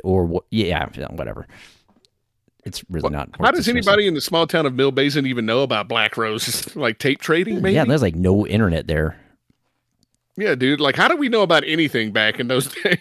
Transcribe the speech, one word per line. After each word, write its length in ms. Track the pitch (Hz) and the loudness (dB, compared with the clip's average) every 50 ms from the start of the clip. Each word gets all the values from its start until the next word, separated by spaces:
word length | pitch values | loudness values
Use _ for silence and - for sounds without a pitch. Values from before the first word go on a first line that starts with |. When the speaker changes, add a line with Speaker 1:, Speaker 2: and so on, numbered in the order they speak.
| - | -2
Speaker 1:
or 200 | 92 92 92 87 | 0 0 2 0
wh-, 200 | 85 85 90 - _ | 0 -2 -4 -6 _
yeah, 360 | - 110 104 87 85 78 71 - - - - - | -2 -2 0 0 -2 -2 -4 -6 -8 -10 -12 -10
whatever. 340 | - - 67 55 50 - - - - - - - - _ _ _ _ _ _ _ _ _ _ _ _ _ _ _ _ _ _ | -10 -10 -10 -10 -10 -12 -16 -18 -20 -20 -20 -20 -20 _ _ _ _ _ _ _ _ _ _ _ _ _ _ _ _ _ _
It's 200 | 90 - - - - | -14 -12 -12 -12 -8
really 140 | 87 78 - | -6 -4 -4
Speaker 2:
Well, 80 | - | -4
Speaker 1:
not 180 | 73 73 67 - - - | -4 -4 -6 -8 -6 0
Speaker 2:
how 60 | 196 | 0
Speaker 1:
worth 60 | 247 349 | 0 2
Speaker 2:
does 100 | 339 208 | 2 0
Speaker 1:
discussing. 120 | 214 240 247 | 0 -2 0
Speaker 2:
anybody 300 | 196 196 202 208 208 196 | 2 2 2 4 2 2
in 60 | 165 | 0
the 80 | 143 | -2
small 240 | - - 170 165 165 - | -4 -2 0 0 0 0
town 180 | - 165 151 | 0 0 0
of 80 | 135 127 | 0 0
Mill 180 | 123 135 139 | 0 0 0
Basin 340 | 131 139 139 143 139 156 135 | 2 2 0 0 0 0 -2
even 200 | 131 127 120 113 | -2 -2 -2 -2
know 160 | 110 113 131 139 | 0 2 0 2
about 240 | 127 120 107 101 - | 2 0 -2 -2 -2
Black 300 | 113 117 107 107 - 120 | 0 0 0 0 0 -2
Roses? 580 | 113 110 110 - - 123 110 - - - - | -4 -4 -4 -4 -4 -6 -6 -6 -8 -10 -8
<laughs> 0 | |
Like, 220 | 175 139 117 107 - | -4 -2 -2 -2 -2
tape 220 | - 139 143 - | -2 -2 -2 -2
trading, 400 | - - 156 170 190 226 208 185 | -2 -2 0 0 0 -2 -4 -2
maybe? 140 | 185 190 196 | 0 0 2
Speaker 1:
Yeah, 100 | 151 165 | 2 2
there's, 160 | - 147 156 | 2 2 2
like, 140 | 120 90 80 | 2 0 0
no 300 | 85 92 92 95 101 104 - | 0 2 2 2 2 2 0
internet 400 | - 107 113 92 82 78 - - | 0 2 2 2 0 0 -2 -2
there. 300 | 80 76 78 78 - - _ _ _ _ _ _ _ _ _ _ _ _ _ _ _ _ _ _ _ _ _ _ _ 185 | -2 0 0 -2 -4 -8 _ _ _ _ _ _ _ _ _ _ _ _ _ _ _ _ _ _ _ _ _ _ _ -4
Speaker 2:
Yeah, 180 | 208 202 151 | 0 0 0
dude. 240 | 123 127 135 147 143 | 2 2 2 2 2
Like, 160 | 147 139 123 | 2 2 4
how 120 | 139 190 254 | 4 4 4
do 100 | 349 294 | 4 2
we 120 | 294 247 | 0 0
know 120 | 233 220 | 2 2
about 220 | 202 165 170 151 139 147 | 4 4 4 4 4 2
anything 440 | 156 165 160 143 - 123 110 107 | 0 0 0 0 0 -2 -2 0
back 280 | 101 113 107 107 107 - | 2 2 2 2 2 0
in 80 | 123 120 | -2 0
those 200 | 131 131 131 135 | 0 0 0 -2
<laughs> 160 | - - - | -6 -6 -2
days? 140 | 202 180 - | -2 -2 -2